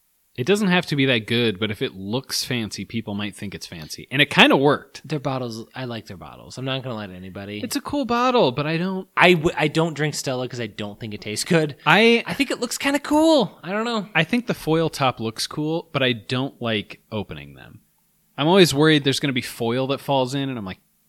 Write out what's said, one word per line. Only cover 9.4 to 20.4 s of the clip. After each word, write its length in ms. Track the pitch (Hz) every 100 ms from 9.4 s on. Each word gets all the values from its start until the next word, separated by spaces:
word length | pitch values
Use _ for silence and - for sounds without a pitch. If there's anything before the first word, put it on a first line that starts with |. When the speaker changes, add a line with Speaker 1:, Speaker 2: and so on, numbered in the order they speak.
| 160 -
Speaker 2:
I 120 | 151
don't 260 | 156 165
drink 200 | 143 151
Stella 320 | 139 147 127 127
'cause 120 | 123
I 60 | 113
don't 320 | 104 104 101
think 120 | 113
it 60 | 104
tastes 220 | 107 107
good. 320 | - 170 151 - 147
Speaker 1:
I 360 | 180 233 233 -
Speaker 2:
I 80 |
think 160 | 175 269
it 100 | 294
looks 160 | 233 -
kinda 200 | 277 277
cool. 580 | - 302 320 302 196 -
I 80 | 160
don't 120 | 208
know. 240 | 233 226 180
Speaker 1:
I 100 | 160
think 220 | 160 240 -
the 80 |
foil 340 | 180 - 160 160
top 280 | - 131 -
looks 260 | 113 - -
cool, 420 | - 151 165 -
but 100 | 143
I 100 | 127
don't 480 | 117 101 127 135 -
like 420 | 117 107 98 - -
opening 440 | 107 95 78 71
them. 260 | 67 58 - _ _ _ _ _ -
I'm 120 | 151
always 260 | 196 165
worried 300 | 135 156 151
there's 160 | 135 131
gonna 120 | 147
be 80 | 127
foil 440 | - - 117 123 131
that 120 | 135
falls 340 | - 135 127
in, 140 | 139